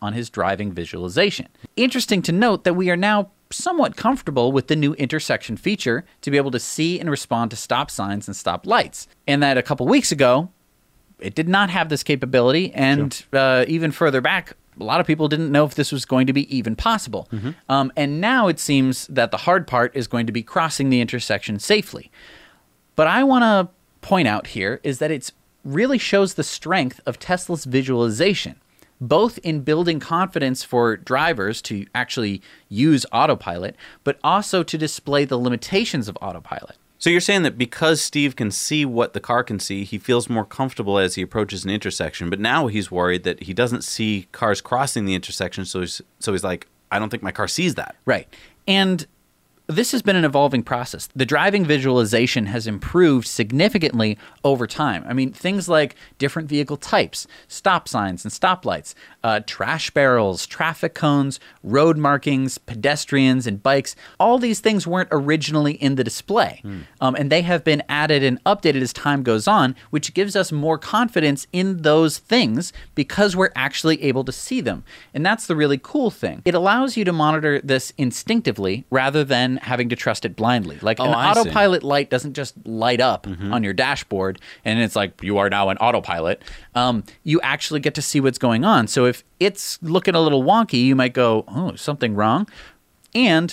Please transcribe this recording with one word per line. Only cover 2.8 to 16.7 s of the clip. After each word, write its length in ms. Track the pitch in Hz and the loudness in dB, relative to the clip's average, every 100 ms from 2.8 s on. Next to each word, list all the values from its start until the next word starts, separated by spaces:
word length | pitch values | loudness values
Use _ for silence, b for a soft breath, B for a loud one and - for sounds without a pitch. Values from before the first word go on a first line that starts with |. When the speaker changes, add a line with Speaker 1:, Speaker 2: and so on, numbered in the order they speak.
| 185 | 0
Speaker 1:
are 80 | 175 | 0
now 340 | 202 208 202 _ - | 2 0 -2 _ -16
somewhat 460 | - 349 339 247 - | -8 -4 0 0 0
comfortable 540 | 226 269 - 131 120 | -2 -2 -2 0 2
with 180 | 135 - | 2 0
the 80 | 156 | 0
new 180 | 143 | 0
intersection 600 | 156 131 156 - 120 - 110 | 0 -4 -4 -4 -4 -4 -6
feature 460 | - 208 123 120 - b | -4 -2 -2 -4 -6 b
to 80 | - | -2
be 80 | 139 | 0
able 120 | 139 | 0
to 100 | 123 | -4
see 380 | - - 165 180 | -6 -4 -2 -2
and 120 | 170 | -4
respond 400 | 139 - 117 113 | -6 -4 -2 -2
to 60 | 110 | -6
stop 340 | - 123 143 | -4 -2 -2
signs 380 | - 98 101 - | -6 -6 -6 -8
and 80 | - | -8
stop 300 | - 87 - | -6 -4 0
lights, 420 | 226 - - - _ - | 0 0 -8 -20 _ -2
and 160 | 143 | 2
that 160 | 143 127 | 2 2
a 40 | |
couple 240 | - 143 165 | 0 -2 2
weeks 240 | 269 - | 2 2
ago, 360 | 151 127 131 180 _ _ _ _ _ _ _ | 4 4 4 2 _ _ _ _ _ _ _
it 160 | - | -8
did 140 | - 165 | -4 0
not 200 | 190 202 | 2 2
have 200 | 180 160 | 0 -2
this 120 | 147 | -2
capability, 680 | - 139 127 131 123 156 185 | 0 -2 2 4 4 2 0
and, 380 | - 135 143 143 - - | 0 2 2 0 -6 -4
Speaker 2:
Sure. 80 | 135 | 0
Speaker 1:
uh, 240 | 135 127 127 | 4 2 2
even 220 | 160 160 | 0 -2
further 300 | - 160 131 | 0 2 2
back, 320 | 135 185 - - _ - | 0 -2 -4 -20 _ -12
a 60 | |
lot 160 | 107 160 | -2 0
of 60 | 165 | 2
people 200 | 156 151 | 0 2
didn't 240 | 151 160 | 0 2
know 140 | 143 | 2
if 100 | 151 | 2
this 160 | - 143 | 0 -4
was 140 | 139 | -4
going 220 | - 127 131 | 0 2 2
to 40 | |
be 220 | 139 143 135 | 2 0 -4
even 200 | 110 | -4